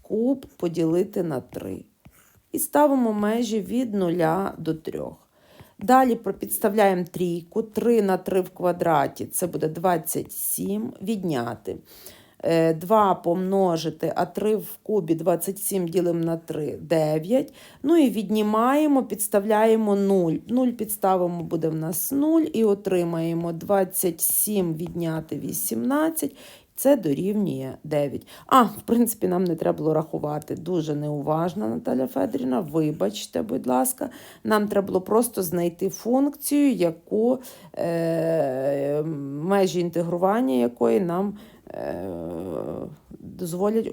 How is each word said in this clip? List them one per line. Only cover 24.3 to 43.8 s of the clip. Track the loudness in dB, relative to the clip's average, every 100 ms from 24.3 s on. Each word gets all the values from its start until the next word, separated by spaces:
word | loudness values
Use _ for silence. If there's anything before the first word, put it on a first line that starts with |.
| 0 0 0 0 -2
відняти | -6 -4 -4 -4 -6 -8
вісімнадцять. | -6 -6 -4 -2 0 0 0 -2 -6 -8 -18 -20 _ -2
Це | 2 4
дорівнює | 2 -2 0 0 -2 -2 -8 -10
дев'ять. | -4 -2 -2 -4 -12 -20 4
А, | 6
в | 6 0 0
принципі, | 2 2 0 0
нам | 0
не | 0 0
треба | 0 0
було | 0
рахувати. | 0 -2 -4 -4 -6 -6 -8
Дуже | -4 -2 -2 -4
неуважна, | -4 -4 -2 0 -2 -2 -4
Наталя | -4 -2 -2 -2
Федорівна. | -2 -2 -2 -2 -2
Вибачте, | -2 0 0 0 -4 -4 -6 -6
будь | -4 -4 0
ласка. | 0 0 -2 -8 -10 -20 -10
Нам | 0 0 2
треба | 0 0
було | -2
просто | 2 2 2 -2
знайти | -2 0 -2 -2 -4
функцію, | -4 0 2 2 -2 -2 2 4
яку, | 4 0 0 -4 0 2 0 -4 -20 -16 -6
е, | -2 0 0 0 2 2 0 0 -2 0 0 -2 -2 -6 -6 -6
межі | 0 2 2 0
інтегрування | -2 -2 -2 0 0 2 0 2
якої | 0 2 2 2
нам, | 2 -2 -4 -6 -16 -20 -18
е, | -10 -8 -8 -8 -8 -8 -8 -8 -8 -8 -8 -10 -14 _ -20
дозволять | -18 -10 -8 -2 0 0